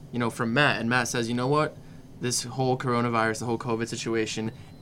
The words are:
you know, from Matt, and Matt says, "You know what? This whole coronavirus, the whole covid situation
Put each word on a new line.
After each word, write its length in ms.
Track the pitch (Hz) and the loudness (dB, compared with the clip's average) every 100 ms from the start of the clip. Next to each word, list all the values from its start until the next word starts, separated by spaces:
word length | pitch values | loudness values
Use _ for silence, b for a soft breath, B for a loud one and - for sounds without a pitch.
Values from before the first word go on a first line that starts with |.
| - | -8
you 80 | 120 | -2
know, 100 | 117 | -2
from 240 | - 113 | 0 2
Matt, 260 | 127 143 104 | 4 4 4
and 100 | 113 | 2
Matt 180 | 127 117 | 2 2
says, 220 | 123 117 | 0 0
"You 40 | 120 | 0
know 120 | 127 | 2
what? 280 | 147 147 - B B B - | 2 2 -4 B B B -6
This 220 | 123 120 | -2 -2
whole 340 | 120 123 131 127 | -2 0 2 2
coronavirus, 600 | 131 120 120 113 113 107 | 2 2 2 2 2 0
the 60 | 117 | -2
whole 120 | 113 | -2
covid 300 | 127 113 117 | 0 -2 -2
situation 640 | 110 120 113 110 110 110 B B - | -4 -2 0 0 -2 -6 B B -6